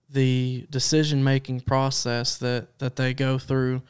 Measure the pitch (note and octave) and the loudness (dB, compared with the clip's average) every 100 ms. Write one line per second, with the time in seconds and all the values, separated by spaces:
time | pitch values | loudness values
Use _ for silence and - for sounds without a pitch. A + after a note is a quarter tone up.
0 | _ C#3 C3 B2+ B2+ B2+ - B2+ A#2+ D#3 | _ 0 2 2 0 -4 -6 -4 2 2
1 | D3+ C#3+ C3+ C3+ C3+ B2+ - C3+ C3+ C3 | 2 2 4 2 0 -6 0 0 2 -2
2 | A#2+ A#2+ A#2 - B2 B2 - _ B2+ - | -2 -2 -2 -4 -2 -4 -6 _ -6 -2
3 | C3 B2+ C3 C3 - C3+ B2+ B2+ - | -2 0 0 0 -2 -2 0 -2 -8